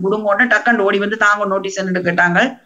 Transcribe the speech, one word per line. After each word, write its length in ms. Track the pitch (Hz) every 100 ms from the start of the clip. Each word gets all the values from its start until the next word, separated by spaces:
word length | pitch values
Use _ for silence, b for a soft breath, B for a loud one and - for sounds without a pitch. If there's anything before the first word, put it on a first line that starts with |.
கொடுங்கோன்னு" 460 | 185 214 208 202 247
டக்குன்னு 280 | 214 240 226
ஓடி 200 | 196 202
வந்து, 180 | 202 214
"தாங்க 280 | 208 208
notice" 340 | 202 196 190 190
என்று 220 | 190 180
கேட்டாங்க. 580 | 175 175 175 175 254 -